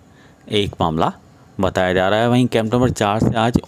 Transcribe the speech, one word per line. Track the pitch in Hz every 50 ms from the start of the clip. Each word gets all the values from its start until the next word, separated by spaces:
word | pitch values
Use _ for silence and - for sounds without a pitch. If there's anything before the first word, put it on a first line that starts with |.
| - - - - - - - _ - -
एक | 110 104 101 90 - -
मामला | 92 82 78 80 90 165 190 - - - - - - - - -
बताया | 98 90 - 92 92 92 90
जा | 92 92 95
रहा | 104 110
है। | 120 120
वहीं | 120 123 127
कैंप | 120 - 117 110 110 113
नंबर | 123 123 120
चार | - - 113 104 104 113
से | - 120 117
आज | 113 110 120 120 - -